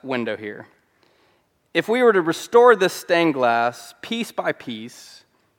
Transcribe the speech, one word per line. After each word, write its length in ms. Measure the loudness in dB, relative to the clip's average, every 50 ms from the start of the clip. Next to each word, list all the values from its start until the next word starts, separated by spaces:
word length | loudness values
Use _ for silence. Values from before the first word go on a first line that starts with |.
| -12
window 360 | -8 -6 -6 -6 -6 -8 -10
here. 300 | -10 -14 -14 -16 -18 -20 _ _ _ _ _ _ _ _ _ _ _ _ _ _ _ _ _ _ _ _ -4
If 120 | -4 -2
we 160 | -2 0 2 4
were 120 | 4 4
to 80 | 2 2
restore 540 | -2 -4 -6 -2 2 4 6 6 6 6
this 180 | 4 2 -2 -4
stained 400 | -4 -6 -2 0 2 2 2 0
glass 600 | 0 0 0 2 2 0 -2 -4 -6 -14 -20 -20 _
piece 320 | -12 -10 -8 -8 -8 -8 -8
by 200 | -8 -6 -6 -8
piece, 720 | -8 -10 -12 -12 -12 -12 -16 -18 -20 -20 -20 -20 -20 _ _ _ _ _ _ _